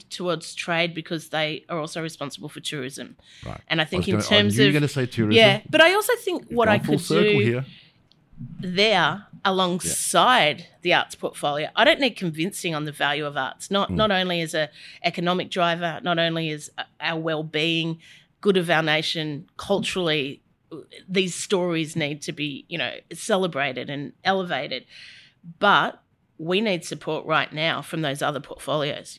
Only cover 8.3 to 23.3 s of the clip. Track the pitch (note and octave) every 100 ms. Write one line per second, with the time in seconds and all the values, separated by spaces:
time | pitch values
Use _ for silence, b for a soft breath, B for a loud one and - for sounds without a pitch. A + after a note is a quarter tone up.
8.3 | - - - F#3 F3+ A3 F#3+ D3+ F#3+ -
9.3 | - G3 F#3+ F3+ F3+ E3 - - F3 G#3
10.3 | B3 D3+ C#3+ - _ F3 D#3 - - F3
11.3 | - D3 C#3+ D3+ - B3+ E4 C4 - F3
12.3 | D3+ F#3 - F3 D#3 D3+ C#3+ C#3+ D3 D3
13.3 | C#3+ C3 - - G3 - E3+ G#3 F#3 F#3
14.3 | E3+ D#3+ D#3+ D3 B B B F3 E3 F3
15.3 | F3+ - F#3+ E3+ E3+ E3+ D3+ F3 E3 E3
16.3 | E3 D#3+ D3+ - - - - D#3 E3 D#3+
17.3 | D#3 D#3 D3+ E3 E3 E3 E3 B B B
18.3 | _ G3+ F#3 E3+ D#3+ D#3 D#3 D#3+ E3 D#3
19.3 | C#3+ - - - G3 - F#3+ E3+ D3+ C#3
20.3 | - _ _ _ D#3 - - - F#3+ F#3
21.3 | - - F#3+ F3+ E3 D#3 E3 D3 D3 -
22.3 | D3+ D3 C3+ - E3+ A#2+ - - E3 -